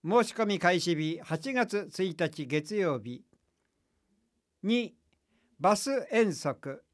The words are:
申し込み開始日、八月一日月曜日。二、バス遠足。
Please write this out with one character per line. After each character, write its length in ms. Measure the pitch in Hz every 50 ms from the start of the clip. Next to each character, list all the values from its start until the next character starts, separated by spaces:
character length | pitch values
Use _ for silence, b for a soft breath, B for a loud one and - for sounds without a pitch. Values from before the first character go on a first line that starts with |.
| -
申 180 | 165 208 240 226
し 100 | 226 -
込 120 | - 220
み 140 | 208 202 170
開 200 | - 175 185 175
始 160 | 170 175 170
日、 240 | 151 156 156 165 -
八 320 | - - 160 156 160 262 262
月 360 | 254 233 - 202 208 190 -
一 260 | - - 190 185 156
日 300 | 160 170 156 156 - 147
月 300 | 123 147 151 151 - 214
曜 240 | 208 190 165 139 120
日。 240 | 101 120 123 - - _ _ _ _ _ _ _ _ _ _ _ _ _ _ _ _ _ _ _ _ _ _ _ _ _ _ _
二、 340 | - 196 233 240 233 185 - _ _ _ _ _ _ _ _ _ _ _ _ _
バ 160 | 147 190 208
ス 320 | 208 - 269 269 254 190 -
遠 220 | - 226 226 202 151
足。 500 | - - 147 131 - - 139 135 - _ _